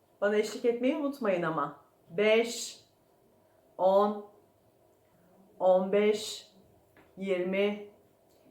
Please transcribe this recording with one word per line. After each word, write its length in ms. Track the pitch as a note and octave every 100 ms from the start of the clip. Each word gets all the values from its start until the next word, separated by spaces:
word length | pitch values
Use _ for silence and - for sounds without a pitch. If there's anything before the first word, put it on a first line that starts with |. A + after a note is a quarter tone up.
| _ _
Bana 140 | G3+ G#3+
eşlik 300 | A3+ - B3
etmeyi 300 | A#3+ B3+ D#4
unutmayın 480 | C#4 - G#3+ F3+
ama. 360 | E3 D#3+ D3+ - _ _ _
Beş, 720 | E3+ G#3+ A3 A#3 - - - _ _ _ _ _ _ _ _ _ -
on, 480 | F#3 G3 G#3 G#3+ - _ _ _ _ _ _ _ _ _ _ _ _ -
on 320 | F#3 F#3 G3
beş, 600 | G3+ G#3 G#3+ - - - _ _ _ _ _ _ -
yirmi, 720 | F#3+ F3+ F3+ F#3+ G3+ G#3 G#3 - _ _ _ _ _